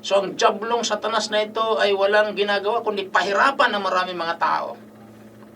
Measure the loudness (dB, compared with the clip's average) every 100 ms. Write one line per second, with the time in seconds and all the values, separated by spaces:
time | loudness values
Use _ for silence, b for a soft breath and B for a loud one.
0 | 2 0 0 2 2 2 -2 -2 0 -2
1 | -2 -2 -2 -2 -2 -2 0 2 2 2
2 | 4 4 2 0 0 0 0 0 -2 -4
3 | -2 0 0 2 2 2 0 0 -2 -2
4 | -2 -4 -6 -2 -2 -2 -4 -10 -16 -20
5 | -20 -20 -20 -20 -20